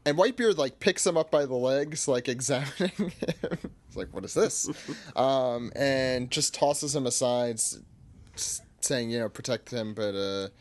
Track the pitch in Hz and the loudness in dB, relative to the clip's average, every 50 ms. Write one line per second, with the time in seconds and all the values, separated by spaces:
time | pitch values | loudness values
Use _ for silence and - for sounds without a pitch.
0 | _ 147 147 160 190 247 247 - 240 220 190 156 143 131 - - - 202 185 - | _ 0 2 4 2 2 2 2 2 2 2 2 0 -2 -2 0 0 0 2 2
1 | - 190 170 160 156 - - 151 143 131 127 123 123 127 135 139 147 151 156 147 | 2 2 4 2 2 4 2 2 2 2 0 2 2 2 2 2 0 0 -4 -4
2 | - - 131 123 120 - 123 123 127 131 143 123 139 139 - - 190 185 - - | 0 2 2 2 2 -2 -2 -2 0 0 0 0 0 -4 -2 -2 -2 -2 0 -2
3 | 208 180 - - - - 165 - - - - - - - - - _ - - 104 | -4 -4 -4 -4 -4 -4 -4 -4 -4 -4 -4 -6 -8 -12 -14 -16 _ -14 -10 -10
4 | 95 85 - 95 98 - - 160 214 214 - - - 165 151 - - - - - | -10 -8 -8 -10 -10 -4 2 2 2 2 2 -2 -2 -4 -4 -8 -8 -10 -10 -12
5 | - - - - 123 135 135 135 127 123 120 120 120 110 - - 139 139 135 135 | -12 -6 0 2 2 4 4 2 2 0 0 -2 -6 -6 -2 0 2 2 2 2
6 | 131 127 127 123 123 127 - 156 143 - - - 156 143 147 - - 143 135 151 | 2 0 0 0 -2 -2 -2 0 0 -2 2 2 2 2 4 2 0 -2 -2 0
7 | 131 123 - - 131 123 123 123 123 120 117 110 - - - - - - - - | 0 0 0 2 2 2 4 4 2 0 0 0 -2 -2 -2 -6 -12 -20 -20 -20
8 | - - - - - - - - - - - - - - - _ - - 143 123 | -20 -20 -20 -20 -20 -18 -8 -6 -6 -4 -4 -6 -10 -14 -10 _ -2 0 0 0
9 | 120 113 117 120 113 104 - - 110 - 123 110 - - 127 120 110 107 107 107 | 0 0 0 -2 -2 -2 -4 -6 -4 -2 -2 -2 -2 -6 -6 -6 -4 -4 -4 -2
10 | 107 104 101 98 98 98 98 98 98 101 - - | -2 -2 0 0 -2 -2 -2 -2 -4 -6 -8 -14